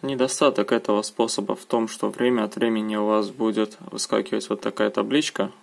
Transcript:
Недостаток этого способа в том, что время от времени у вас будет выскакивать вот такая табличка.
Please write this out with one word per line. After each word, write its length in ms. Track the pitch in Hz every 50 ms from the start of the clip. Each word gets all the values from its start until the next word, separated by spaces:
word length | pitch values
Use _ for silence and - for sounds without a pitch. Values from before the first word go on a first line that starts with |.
Недостаток 680 | - 139 139 127 127 131 - - 156 143 135 - 104 -
этого 300 | 120 113 - - 104 104
способа 540 | 107 - - - 117 117 - - 101 101 107
в 100 | - -
том, 240 | _ - 117 113 110
что 200 | - - - 104
время 340 | 104 - 123 123 123 117 107
от 120 | 104 -
времени 400 | 101 120 117 113 110 110 110 107
у 100 | 107 104
вас 240 | 107 107 107 104 101
будет 460 | 90 - 113 110 104 110 107 107 - - - -
выскакивать 580 | - 110 - - - 110 101 - - 107 - -
вот 120 | 110 101
такая 280 | - 107 - - 107 107
табличка. 600 | - - 101 107 135 147 156 - - - - 101 - -